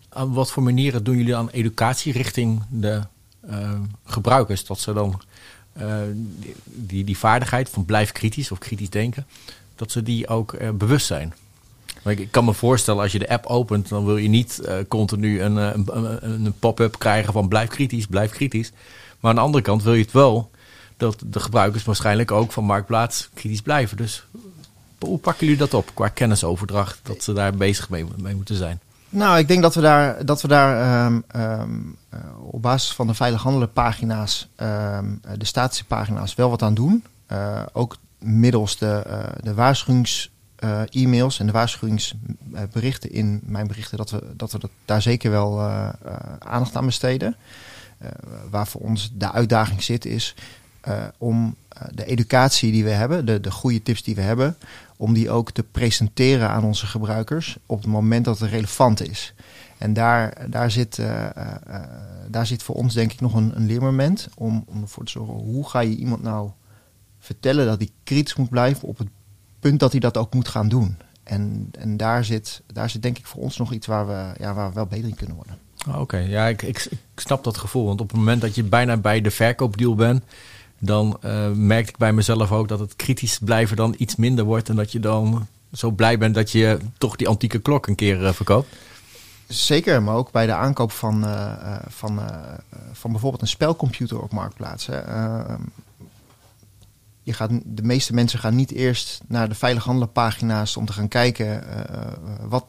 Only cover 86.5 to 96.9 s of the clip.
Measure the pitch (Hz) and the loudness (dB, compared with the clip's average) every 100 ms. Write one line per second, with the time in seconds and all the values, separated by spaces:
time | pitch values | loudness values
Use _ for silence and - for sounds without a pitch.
86.5 | 110 110 101 107 - 120 - 110 110 117 | 4 4 2 -2 -4 -4 -2 0 2 0
87.5 | 113 120 143 - 101 104 95 95 90 - | 0 2 0 0 0 2 2 2 0 2
88.5 | 101 139 - - - - - - - - | 2 2 -8 -20 -20 -20 -20 -20 -20 -10
89.5 | 117 - 151 170 139 104 113 131 - 113 | -4 2 2 4 4 4 0 0 0 2
90.5 | 90 131 143 117 - 117 107 107 104 104 | 2 0 0 0 -2 -2 0 0 -2 -6
91.5 | 107 101 101 - - 110 107 107 101 64 | -8 -8 -10 -12 -10 -6 -4 -6 -10 -12
92.5 | 71 - - 113 117 113 110 131 127 - | -16 -18 -20 -18 -12 -6 -2 -2 -2 -4
93.5 | - 151 165 139 - 120 113 107 107 98 | 0 0 2 0 -2 -4 -6 -6 -6 -6
94.5 | - 107 - - 67 - 113 113 113 - | -8 -12 -10 -8 -8 -6 -4 -4 -4 -6
95.5 | 57 - - - - - - _ _ _ | -8 -10 -14 -20 -20 -20 -20 _ _ _
96.5 | _ _ _ - | _ _ _ -20